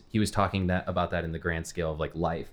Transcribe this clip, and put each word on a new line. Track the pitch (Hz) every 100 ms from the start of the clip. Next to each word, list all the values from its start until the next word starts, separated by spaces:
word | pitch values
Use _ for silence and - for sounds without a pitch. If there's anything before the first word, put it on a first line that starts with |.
| -
he | 110
was | 101
talking | 104 95 98 90
that, | 90 -
about | 90 85
that | 87
in | 82
the | 80
grand | 85 82 80
scale | - 80
of, | 76
like, | 76
life, | 80 82 85 -